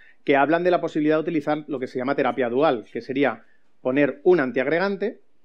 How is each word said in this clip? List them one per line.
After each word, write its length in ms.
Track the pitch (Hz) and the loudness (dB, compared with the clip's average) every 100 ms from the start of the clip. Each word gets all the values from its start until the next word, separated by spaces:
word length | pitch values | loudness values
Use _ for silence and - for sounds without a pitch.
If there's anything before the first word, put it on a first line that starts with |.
| - - | -20 -8
que 140 | - 139 | 0 2
hablan 280 | 139 170 | 4 2
de 60 | 175 | 2
la 100 | 175 | 0
posibilidad 360 | 165 156 151 156 | 0 -2 0 0
de 60 | |
utilizar 420 | 175 160 151 151 151 | 0 -4 -2 -6 -6
lo 120 | 135 | -8
que 100 | 127 | -6
se 100 | 131 | -4
llama 160 | 123 | -4
terapia 340 | 143 127 120 120 | 0 -2 0 -2
dual, 380 | 123 156 120 - | 0 0 0 -6
que 120 | 120 | -10
sería 400 | 127 135 135 107 - - - - | -6 -2 -2 -2 -12 -20 -20 -8
poner 380 | 127 135 139 127 | -2 0 0 2
un 180 | 180 175 | 2 4
antiagregante, 800 | 131 127 131 165 196 190 202 - - - | 2 -2 0 0 -2 -2 -6 -8 -18 -20